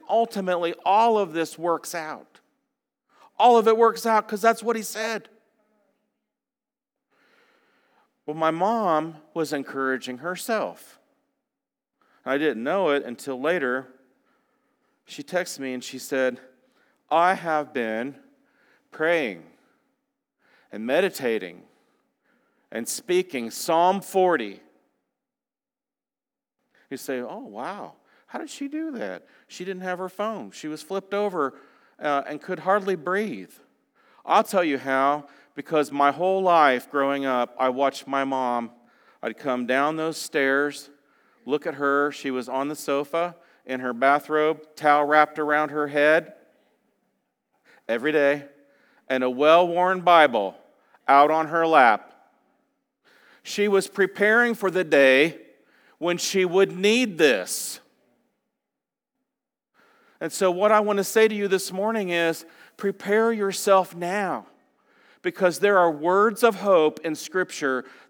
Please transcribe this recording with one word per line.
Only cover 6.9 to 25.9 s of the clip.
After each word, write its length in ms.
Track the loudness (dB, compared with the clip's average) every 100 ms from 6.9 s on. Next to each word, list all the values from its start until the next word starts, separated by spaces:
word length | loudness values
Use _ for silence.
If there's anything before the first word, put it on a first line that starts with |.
| _ _ _ _ _ _ _ _ _ _ _ _ _
Well, 120 | -12 -2
my 140 | 0
mom 720 | 0 0 0 0 0 -2 -10 _
was 180 | -6 -4
encouraging 640 | -4 -6 -4 -4 -4 -6 -10
herself. 800 | -10 -8 -4 -4 -4 -8 -20 _ _ _ _ _ _ _ _ _ _ _ _ _
I 140 | -6 -2
didn't 260 | -2 -2
know 260 | -2 -2 0
it 140 | 0
until 360 | -4 -10 -10 -6
later. 520 | -4 -2 -2 -4 -8 _ _ _ _ _ _ _ _ _ _ _
She 180 | _ -18
texted 380 | -6 -4 -4 -8
me 140 | -8
and 100 | -8
she 140 | -10 -14
said, 420 | -6 -2 -2 -4 -12 _ _ _ _ _ _
"I 260 | 2 2
have 380 | 0 -2 -4 -4
been 480 | -6 -4 -4 -8 -12 _ _ _ _ _ _ _
praying 580 | -6 -2 0 -2 -8 -16 _ _ _ _ _ _ _ _ _ _ _ _
and 120 | -12
meditating 840 | -2 0 0 -2 -4 -4 -6 -14 _ _ _ _ _ _ _ _ _ _ _
and 160 | -12 -10
speaking 600 | -10 -2 -2 -2 -6 -8
Psalm 500 | -8 0 2 2 2
forty." 600 | -2 0 2 0 -4 -12 _ _ _ _ _ _ _ _ _ _ _ _ _